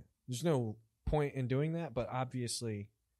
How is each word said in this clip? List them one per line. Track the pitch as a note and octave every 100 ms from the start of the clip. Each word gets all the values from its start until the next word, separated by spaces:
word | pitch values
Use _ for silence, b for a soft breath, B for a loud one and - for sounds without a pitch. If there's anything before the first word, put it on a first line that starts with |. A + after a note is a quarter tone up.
| - _ -
There's | A#2+
no | E3 C#3+ A2+ G#2+ _ _ -
point | D3+ D3 C3
in | B2
doing | C3 D#3
that, | E3 E3
but | A#2 A2
obviously, | B2 B2+ B2+ A#2+ - A#2 G#2 G#2 _ _